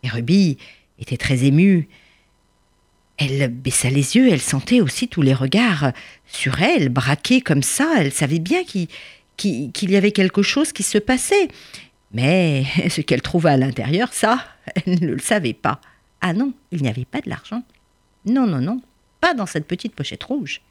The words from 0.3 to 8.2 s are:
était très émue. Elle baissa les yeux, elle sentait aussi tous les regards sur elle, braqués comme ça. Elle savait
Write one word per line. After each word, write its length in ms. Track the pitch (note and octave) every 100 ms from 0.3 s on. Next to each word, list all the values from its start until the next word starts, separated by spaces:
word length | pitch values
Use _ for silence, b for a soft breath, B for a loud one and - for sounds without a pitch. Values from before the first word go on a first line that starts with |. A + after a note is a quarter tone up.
| F#3+ F#3 C3+ B B B _
était 200 | - B2+
très 260 | - C3
émue. 440 | C3+ C#3+ G3 F#3 D3+ b b b b _ _ _ _ _ _ _ _ -
Elle 300 | C#3+ C3+ C3+
baissa 420 | A#2+ C3 - B2
les 240 | C3+ C#3 A#3
yeux, 160 | C4
elle 100 | D#3
sentait 400 | - - - B3
aussi 260 | D#3+ - B3
tous 140 | -
les 140 | C3+ C3
regards 560 | C3 G3 A#3+ E3 C#3+ A#2+ B B _
sur 360 | - C3+ B2+
elle, 280 | G3+ E4+ C#3
braqués 520 | B2 B2 D3 - B3+
comme 200 | - C#3+
ça. 320 | C3+ - D4 D#4
Elle 140 | C#3+
savait 280 | -